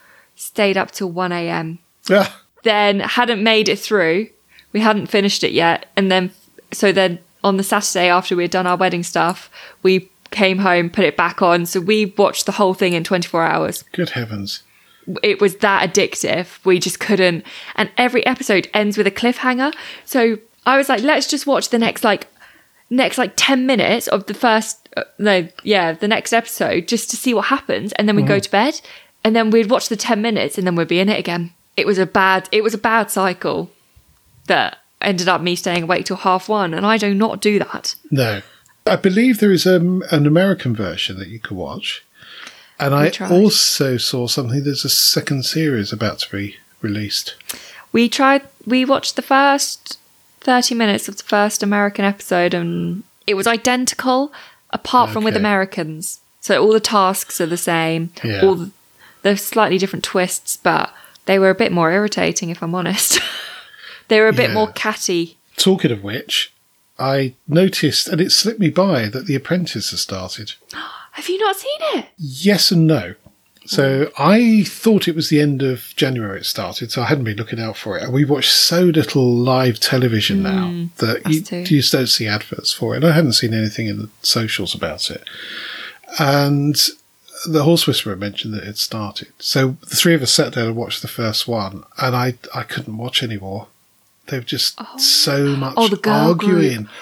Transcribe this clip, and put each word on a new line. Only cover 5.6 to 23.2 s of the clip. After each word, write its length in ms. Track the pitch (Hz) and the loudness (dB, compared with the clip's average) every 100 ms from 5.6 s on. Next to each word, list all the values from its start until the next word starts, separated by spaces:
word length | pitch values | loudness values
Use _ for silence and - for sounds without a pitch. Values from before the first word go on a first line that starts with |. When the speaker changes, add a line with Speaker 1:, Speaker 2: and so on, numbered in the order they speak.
| 165 - - - | 2 0 -2 -2
Speaker 1:
And 160 | 190 | 2
then, 200 | 185 185 - _ - _ | 2 0 -8 _ -20 _
so 200 | - 202 | 0 2
then 280 | 185 190 170 - _ | 4 0 -2 -12 _
on 140 | 202 190 | 0 0
the 60 | |
Saturday 460 | 196 208 202 190 180 | 0 -2 -2 0 2
after 260 | 175 185 180 | 2 2 -2
we 80 | |
had 80 | 175 | 0
done 160 | 185 180 | 0 0
our 80 | 180 | 0
wedding 280 | 185 175 | 0 0
stuff, 460 | 175 175 165 165 - - - - | -4 0 0 -2 -12 -20 -20 -2
we 260 | 190 185 180 _ - | 2 2 0 _ -14
came 260 | - 190 190 | 0 0 2
home, 300 | 196 175 170 | 2 2 0
put 160 | 170 175 | 0 0
it 100 | - | 2
back 260 | 170 170 | -2 2
on. 240 | 180 175 170 | 2 2 0
So 140 | 190 | -4
we 340 | 175 214 208 - | 0 2 0 2
watched 280 | 196 - - | 2 2 -4
the 60 | |
whole 200 | - 196 | 0 0
thing 200 | 185 185 | 2 0
in 100 | 175 | 0
twenty-four 400 | 170 180 175 170 | -2 -2 0 0
hours. 400 | 165 160 160 - - | 0 0 -2 -6 -10
Speaker 2:
Good 160 | - 170 | -6 -4
heavens. 520 | 131 113 104 101 - _ _ _ _ - 180 | -4 -6 -8 -10 -12 _ _ _ _ -12 -2
Speaker 1:
It 160 | 208 196 | -2 2
was 180 | 202 175 | 0 2
that 320 | 208 196 185 | 0 2 2
addictive. 640 | 202 185 - - 165 180 - 185 | 2 0 -2 -4 -2 -4 -4 2
We 140 | 180 | 2
just 200 | 175 - | 2 -6
couldn't. 460 | - 196 185 170 - - - - | -2 2 2 0 -8 -18 -12 -6
And 140 | 208 - | -4 0
every 280 | 247 247 - | 0 2 0
episode 420 | 254 269 196 - | -2 0 0 0
ends 240 | 208 208 208 | -2 0 2
with 100 | 202 | 0
a 40 | |
cliffhanger. 600 | 202 240 247 254 254 269 320 - - | 0 -2 0 -2 0 -2 -4 -14 -18
So 340 | - 269 233 214 - _ - | -4 2 2 0 -8 _ 2
I 120 | 269 | 2
was 120 | 277 | 2
like, 120 | 240 | 0
"Let's 240 | 262 294 277 | 2 2 0
just 200 | 294 285 | -4 0
watch 220 | 269 - | -2 0
the 80 | 233 | 0
next, 240 | 233 - | 0 0
like, 240 | 233 202 - _ - _ _ _ _ | 0 0 -4 _ -20 _ _ _ _
next, 280 | 247 254 | 0 0
like, 140 | - | 0